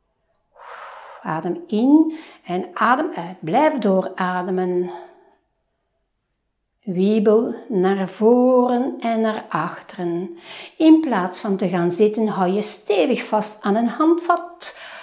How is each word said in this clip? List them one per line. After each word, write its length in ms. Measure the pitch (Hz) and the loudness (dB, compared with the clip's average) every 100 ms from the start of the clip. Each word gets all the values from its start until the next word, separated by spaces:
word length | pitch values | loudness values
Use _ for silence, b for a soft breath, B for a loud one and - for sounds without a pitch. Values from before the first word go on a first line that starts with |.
| _ _ _ _ _ _ B B B B B B | _ _ _ _ _ _ B B B B B B
Adem 420 | - 160 175 170 - | -8 -6 -6 -8 -4
in 500 | 208 254 302 320 B B B - | 0 4 6 4 B B B -8
en 240 | 180 - | -6 -6
adem 360 | - 214 269 330 - | -2 0 2 -2 -6
uit. 240 | 170 185 | -10 -10
Blijf 380 | 156 214 311 285 | -2 2 2 2
doorademen. 1120 | 202 190 - - 185 180 180 185 180 180 180 B B B B B _ _ _ _ _ _ _ _ _ _ _ _ _ _ | 0 0 0 -4 -4 -4 -2 -2 0 0 -2 B B B B B _ _ _ _ _ _ _ _ _ _ _ _ _ _
Wiebel 720 | - 180 196 220 208 214 247 - - | -6 0 2 2 4 4 2 -6 -4
naar 400 | 196 185 196 185 | 0 2 0 -4
voren 880 | - 214 247 254 254 247 247 262 - | 0 4 4 4 4 2 0 -2 -4
en 220 | 233 220 | -4 0
naar 240 | 220 214 - | -2 -2 -6
achteren. 880 | 165 165 - - - 175 170 190 B B B B B | -6 -6 -8 -16 -8 -4 -4 -6 B B B B B
In 220 | 320 320 | 6 6
plaats 400 | 311 208 185 - | 6 0 -2 -4
van 180 | 214 190 | -4 -2
te 120 | 190 | 0
gaan 220 | 180 175 | 0 0
zitten, 360 | 175 214 214 214 | 2 2 2 -2
hou 240 | 185 180 | 0 0
je 100 | 196 | 0
stevig 640 | 208 - - 415 294 226 | -2 -4 -2 0 2 0
vast 380 | - 214 202 - | -2 -2 -4 -6
aan 140 | 208 208 | -2 0
een 120 | 233 | 0
handvat. 920 | - 311 339 - 349 - - - B B B | 0 2 2 0 -2 -4 -10 -10 B B B